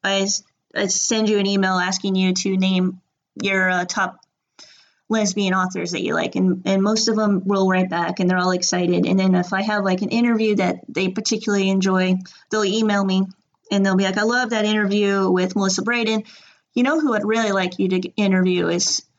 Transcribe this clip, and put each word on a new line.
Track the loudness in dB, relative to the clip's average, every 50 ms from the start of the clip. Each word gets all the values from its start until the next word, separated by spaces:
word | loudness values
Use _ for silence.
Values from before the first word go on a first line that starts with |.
| -2
I | -2 0 0
s-, | 0 -2 -4 -6 -8 _ _ _ _ _ -6
I | -4 -4
send | -2 -2 -4 -2 -2 0 0 2 2
you | 2
an | 2 2
email | 2 0 0 0 0 0
asking | 0 0 -2 -4 -4 -2 -2 0
you | 2 2 2 0
to | 0 -2 -2 0
name | 0 2 2 2 2 0 0 -2 -6 _ _ _ _ _ _ _ -6
your, | -4 -2 0 0 0 0
uh, | 0 0 -2
top | -4 -2 -2 -2 -4 -4 _ _ _ _ _ _ _ _ -20 -20 -20 -20 -20 _ _ _ _ _ _
lesbian | 0 0 0 0 0 -2 0 0 0
authors | 0 0 -2 -4 -6 -6 -4
that | -4 -4
you | -4 -2 -2
like. | -2 -2 -2 -2
And, | 0 2 2 0 0 -2
and | 0 0 2
most | 2 0 0 0 0
of | 0 0
them | 0 0 0 0 0 0
will | 0 0 2 2 2
write | 2 0 0 0
back, | -2 -4 -4 -4 -2 -2
and | 0 0
they're | 2 2
all | 0 0
excited. | 0 -2 -2 -2 -2 0 0 0 0 0 0
And | 2 0
then | 2 2 4 2
if | 2 0 0 -2
I | -2
have, | -2 -2 -2 -2 0
like, | 0 0 -2
an | -2 -2
interview | 0 0 2 2 2 2 2 2 2
that | 2 0 0 -2 -4 -10 -8
they | -4 -2 -2 -2
particularly | -2 -4 -4 -2 -4 -2 -2 -2 0 2 2 2
enjoy, | 2 2 2 2 2 2 2 2 0 0 -2 -10 -20 -20 -10 _
they'll | -2 0 0
email | 0 0 0 0 2 0 0 0
me, | 0 0 0 0 -2 -6 _ _ _ _ _ _ _
and | 0 2 2
they'll | 2 2
be | 2 2
like, | 0 0
"I | 0 0
love | 2 2 0 0 0
that | -2 -2 0
interview | 0 2 0 0 0 2 2 2 2 2 2 2 2
with | 2 2 0 0 0
Melissa | -2 -2 0 -2 -2
Braden. | -2 -2 -2 0 0 0 -2 -2 -4 -8 -18 -20 -20 -20 _ _ _ _ _
You | 0 2
know | 2 2 2
who | 2 0 0
I'd | 0 0
really | 0 0 0 0 0
like | 0 0 0 -2 -2 -2
you | 0 0
to | 0 -2
g-, | -2 -4 _
interview | 0 0 2 2 2 2 2 2 2 0 0
is | 0 -2 -2 -2 -4 -4 -6 _ _